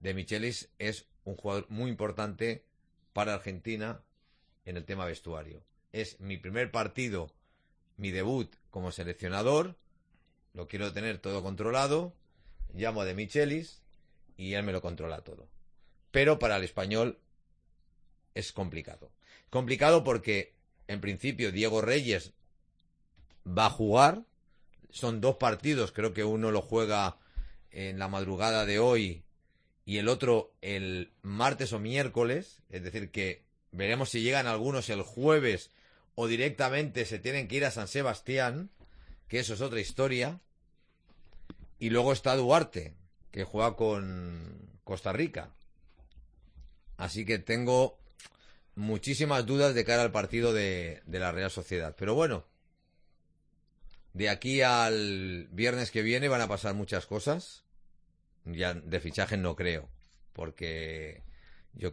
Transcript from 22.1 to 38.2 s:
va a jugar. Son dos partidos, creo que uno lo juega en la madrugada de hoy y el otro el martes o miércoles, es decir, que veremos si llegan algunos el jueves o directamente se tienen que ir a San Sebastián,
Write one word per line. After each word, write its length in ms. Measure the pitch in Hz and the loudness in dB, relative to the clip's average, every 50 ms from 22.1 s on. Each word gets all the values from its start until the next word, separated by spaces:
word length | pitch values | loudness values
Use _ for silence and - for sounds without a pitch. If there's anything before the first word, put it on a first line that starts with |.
| 101 90 - - - _ _ _ _ _ _ _ _ _ _ _ _ _ _ _ _ - - - _ - - | 0 0 -2 -6 -16 _ _ _ _ _ _ _ _ _ _ _ _ _ _ _ _ -20 -20 -20 _ -14 -8
va 220 | 90 87 104 110 | -2 2 4 4
a 20 | 101 | 4
jugar. 540 | - - 110 104 107 123 139 151 190 226 233 - _ _ _ _ _ _ - - - - - - | 4 2 2 6 8 8 8 8 8 4 -4 -14 _ _ _ _ _ _ -20 -20 -20 -20 -20 -18
Son 320 | - - 127 117 113 107 | -8 -4 -4 -2 0 2
dos 140 | 110 131 131 | 2 2 4
partidos, 560 | - 131 117 107 - - 151 151 127 104 95 | 4 2 2 2 2 0 0 2 2 0 0
creo 220 | - 107 110 110 87 | -2 -2 -2 -2 0
que 100 | 107 104 | -2 0
uno 280 | 107 110 110 113 110 | 0 0 0 2 2
lo 100 | 107 101 | 2 0
juega 580 | - - 113 113 110 107 104 101 98 92 - - _ - - - - - - - - - | 0 0 2 2 2 2 2 2 2 0 -2 -6 _ -10 -8 -6 -6 -6 -10 -16 -18 -14
en 300 | - 95 95 95 95 95 | -10 -8 -6 -6 -4 -4
la 80 | 95 | -4
madrugada 580 | 95 98 98 98 95 95 90 107 113 110 110 107 | -2 -2 -2 -2 -2 -2 0 0 2 2 2 2
de 140 | 101 101 107 | 2 4 4
hoy 440 | 120 127 123 113 101 90 82 - - - _ _ _ _ _ _ _ _ _ _ _ | 6 6 6 4 2 0 -4 -6 -12 -18 _ _ _ _ _ _ _ _ _ _ _
y 120 | 95 101 | -4 -2
el 100 | 104 104 | 0 2
otro 480 | 113 127 - 135 123 117 107 - - _ _ | 2 2 4 4 6 6 4 4 0 _ _
el 500 | - 98 101 95 95 92 92 90 85 - _ _ | -6 -6 -4 -4 -4 -4 -4 -4 -6 -8 _ _
martes 520 | - 98 101 107 123 139 127 - 131 - 117 | -10 -6 0 2 2 2 2 0 -2 -4 -4
o 60 | 104 | -4
miércoles, 840 | 104 113 127 143 135 123 - 117 120 120 131 170 190 - - - _ - | -4 -2 0 0 0 0 0 2 2 2 0 -2 -4 -8 -16 -20 _ -14
es 120 | - 92 | -12 -10
decir, 300 | 90 92 95 110 101 87 | -8 -8 -6 -6 -8 -6
que 320 | - 110 95 92 87 - _ _ _ _ _ _ | -4 -2 -2 -2 -4 -6 _ _ _ _ _ _
veremos 380 | - 90 98 104 117 131 131 - | -6 -4 -2 0 0 0 0 -2
si 120 | - 117 | 0 0
llegan 260 | 113 123 135 139 127 | 2 2 2 2 2
algunos 420 | 120 113 107 117 139 135 127 - 117 | 0 0 0 0 0 0 -2 -2 -2
el 140 | 107 98 92 | -4 -4 -4
jueves 640 | - - 120 135 156 156 151 135 113 98 - - - _ _ _ _ _ _ _ _ _ | -6 -4 2 4 6 6 6 4 2 0 0 -4 -10 _ _ _ _ _ _ _ _ _
o 120 | - 117 | -2 0
directamente 800 | 113 117 117 135 147 - - 135 127 135 147 151 131 - 123 113 | 0 2 2 0 0 0 0 0 2 2 0 -2 -2 -2 -2 -2
se 120 | - 113 | -2 -4
tienen 300 | 92 87 127 139 139 120 | -6 -4 -4 -4 -4 -4
que 80 | 92 120 | -2 0
ir 100 | 139 143 | 0 0
a 60 | 131 | 0
San 160 | - 113 101 | 0 -2 -6
Sebastián, 800 | - - 139 139 123 107 - | -4 -2 0 0 0 -2 -2